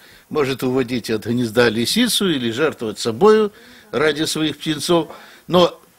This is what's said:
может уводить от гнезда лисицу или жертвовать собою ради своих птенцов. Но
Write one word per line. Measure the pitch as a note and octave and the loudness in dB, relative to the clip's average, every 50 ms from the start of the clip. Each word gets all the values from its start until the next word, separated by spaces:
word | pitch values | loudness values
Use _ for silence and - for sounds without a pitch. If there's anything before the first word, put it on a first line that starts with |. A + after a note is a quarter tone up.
| - - - - _ - | -20 -20 -20 -20 _ -8
может | - D3+ C#3 B2+ C3+ G#2+ | -4 -2 -2 -2 -2 -4
уводить | C3 B2+ B2+ C3+ C3 A#2 B2+ A#2+ - - | -2 -2 0 0 -2 -2 -4 -6 -4 -4
от | A2+ G#2+ - | -6 -4 -4
гнезда | - A#2+ B2 B2 A2+ G#2 B2 A#2+ A#2 | -4 -2 -2 -2 0 2 4 4 4
лисицу | G#2+ A2+ A#2 - - G#3+ B3 A3 - - G3+ F#3+ | 4 0 -2 -2 0 0 0 0 0 0 0 0
или | D#3 C3+ A#2+ A#2 | 0 0 -2 -4
жертвовать | A2 B2 D#3+ C#3+ A#2 - B2 G#2+ G2 - | -2 -2 -2 -2 -2 -4 -8 -8 -6 -6
собою | - A#2+ G#2+ A#2+ F3+ A3 A3 A3 G#3+ G3+ - - - - - - - - | -6 -6 -2 4 4 6 6 6 4 0 -4 -10 -20 -20 -20 -20 -16 -6
ради | - B2 D3+ D#3 C#3+ C#3+ D#3 | -2 0 0 0 0 0 -4
своих | C#3+ - D3+ D#3 D3+ - - | -4 -2 -2 -2 -4 -4 -6
птенцов. | - D#3+ D3+ D3 - - F3 E3+ D#3 D3+ - - - - - - _ | -6 -6 -6 -4 0 0 2 2 0 -2 -10 -20 -20 -20 -20 -20 _
Но | - D#3 F3+ F3 D#3 - - _ _ _ | 0 2 4 4 4 0 -6 _ _ _